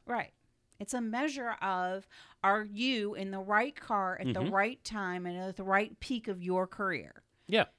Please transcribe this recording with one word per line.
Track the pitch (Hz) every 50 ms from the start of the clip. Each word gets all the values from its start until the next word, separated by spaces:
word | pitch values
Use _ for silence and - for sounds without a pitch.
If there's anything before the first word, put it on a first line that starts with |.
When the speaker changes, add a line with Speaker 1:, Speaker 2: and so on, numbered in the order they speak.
| -
Speaker 1:
Right. | - 240 220 - - _ _ _ _ _ _ _ _ _ -
It's | 208 -
a | 269 247
measure | 233 220 220 247 294 311 269 277 240 233 - -
of, | - 196 185 180 180 180 185 196 - _ - - - - - - -
are | 196 202 214 214
you | 208 202 208 247 262 262 220 208 208 -
in | - 190 190
the | 190 190
right | 190 196 208 214 247 285 -
car | - - - 220 202 190 185 185 -
at | - 127 120
the | 185
Speaker 2:
Mm-hmm. | 185 190 190
Speaker 1:
right | 190 202 226 262 - -
time | - 214 208 196 180 180 180 180
and | 180 175 180
at | 185 190 185
the | - 190
right | 190 190 196 214 220 - -
peak | - - 254 233 - 226
of | 190 180
your | 175 180 180 185 185
career? | 185 - - 202 185 170 120 80 65 - - _ _ _ _ _
Speaker 2:
Yeah. | - 202 226 - - _